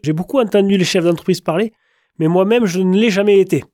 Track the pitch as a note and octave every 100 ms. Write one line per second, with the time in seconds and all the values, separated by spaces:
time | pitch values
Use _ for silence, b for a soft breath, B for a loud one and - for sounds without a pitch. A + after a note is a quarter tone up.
0 | C#3+ D#3 F#3 C#4 A3+ G#3 G3 G3 F3 F#3+
1 | E3+ E3+ - F3+ - E3 A3+ - _ _
2 | _ - D#3+ F3+ F#3+ A#3+ G#3+ F3 F#3 F#3+
3 | A#3 F#3+ G#3 G3+ F#3 D3 -